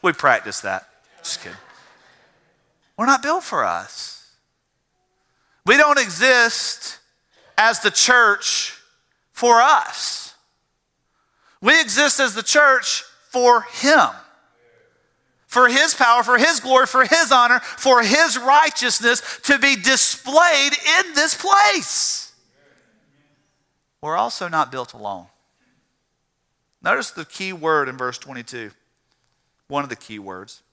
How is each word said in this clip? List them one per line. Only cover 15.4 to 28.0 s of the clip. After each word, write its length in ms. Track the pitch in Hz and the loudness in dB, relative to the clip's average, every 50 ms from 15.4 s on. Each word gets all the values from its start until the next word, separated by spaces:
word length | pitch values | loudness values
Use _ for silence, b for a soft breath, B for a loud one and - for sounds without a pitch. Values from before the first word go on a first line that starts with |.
| _ | _
For 200 | _ - 240 254 | _ 2 2 4
his 280 | 240 240 269 302 330 - | 4 4 2 2 0 2
power, 260 | - 262 240 233 247 233 | 0 2 2 4 2 2
for 140 | 233 247 | 0 2
his 220 | 233 247 320 339 240 | 2 2 2 0 -2
glory, 260 | - 254 262 254 262 | 0 2 4 4 4
for 200 | - - 262 262 | 2 2 0 2
his 260 | 208 302 330 330 - | 2 2 2 2 2
honor, 280 | 269 247 240 240 247 240 | 4 4 4 4 2 0
for 440 | - - - - - 269 254 240 226 | -2 -8 -14 -4 2 4 4 4 4
his 340 | 196 233 302 330 320 220 | 2 2 2 2 2 0
righteousness 1000 | 254 240 262 269 294 320 302 285 - 247 247 - - 220 240 - - - - - - - | -4 0 2 4 4 4 2 -2 -4 -4 -2 -2 0 0 0 0 0 -4 -10 -16 -10 -2
to 120 | - 285 | 0 0
be 180 | 269 240 277 269 | 2 2 0 0
displayed 1000 | 208 175 247 269 233 - - - - - 254 277 311 349 349 320 277 277 285 285 | 0 0 0 2 2 2 0 0 -4 -6 0 2 4 4 4 2 2 0 -2 -4
in 420 | - - 294 320 359 381 359 311 | -4 -2 0 0 0 0 -2 -2
this 180 | 285 302 320 - | -2 -2 -2 -2
place. 1000 | - - 381 392 392 415 415 403 349 185 - - - - - - - - - _ _ _ _ _ _ _ _ _ _ _ _ _ _ _ _ 139 139 _ _ _ _ _ _ _ _ _ _ _ _ _ _ _ _ | -4 0 2 2 4 4 2 2 -2 -4 -6 -4 -4 -4 -4 -6 -8 -12 -16 _ _ _ _ _ _ _ _ _ _ _ _ _ _ _ _ _ _ _ _ _ _ _ _ _ _ _ _ _ _ _ _ _ _
We're 160 | - 151 160 | -10 -6 -4
also 320 | 180 214 240 - - 190 | -4 -4 -4 -4 -10 -10
not 240 | 175 165 160 147 127 | -6 -4 -4 -4 -4
built 220 | 127 131 123 - - | -6 -12 -12 -12 -14
alone. 320 | 113 104 101 98 92 90 90 _ _ _ _ _ _ _ _ _ _ _ _ _ _ _ _ _ _ _ _ _ _ _ _ _ _ _ _ _ _ - | -14 -12 -10 -10 -12 -14 _ _ _ _ _ _ _ _ _ _ _ _ _ _ _ _ _ _ _ _ _ _ _ _ _ _ _ _ _ _ _ -4
Notice 260 | - 226 269 240 - | -2 -2 -2 -4 -10
the 160 | - - 156 | -12 -16 -18
key 260 | _ - - 190 190 | _ -14 -12 -12 -12
word 380 | 190 170 151 160 156 151 143 131 | -12 -6 -4 -2 -2 -2 -2 -4
in 80 | 127 | -8
verse 220 | 127 | -8